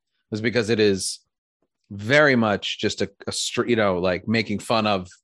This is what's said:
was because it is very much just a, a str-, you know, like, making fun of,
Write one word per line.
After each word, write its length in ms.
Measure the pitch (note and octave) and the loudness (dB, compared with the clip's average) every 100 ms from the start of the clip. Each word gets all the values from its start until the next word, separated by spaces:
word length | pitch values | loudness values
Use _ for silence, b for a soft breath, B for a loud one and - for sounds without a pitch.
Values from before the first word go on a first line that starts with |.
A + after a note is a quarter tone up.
| _ _ _ | _ _ _
was 100 | G#2+ | -6
because 260 | A2+ A2 G#2 | -2 -2 0
it 80 | A2+ | 4
is 420 | G#2+ F#2+ - - _ _ _ _ _ _ - | 4 2 -2 -10 _ _ _ _ _ _ -16
very 460 | G2+ G#2+ C#3+ D3+ B2+ | -10 0 4 4 4
much 420 | A2 G2 - - | 2 0 -4 -4
just 220 | G#2+ - | -4 -4
a, 80 | G2 - - | -6 -8 -10
a 60 | |
str-, 320 | - - - A2 | -6 -4 -2 0
you 100 | A2+ | 2
know, 220 | G#2 F2+ | 2 0
like, 300 | F#2 F2+ A2 | 0 -2 0
making 300 | A2+ A2 G#2 | -2 0 -4
fun 280 | - A2+ G#2+ | -2 0 2
of, 220 | G2 F#2 - | -2 -4 -14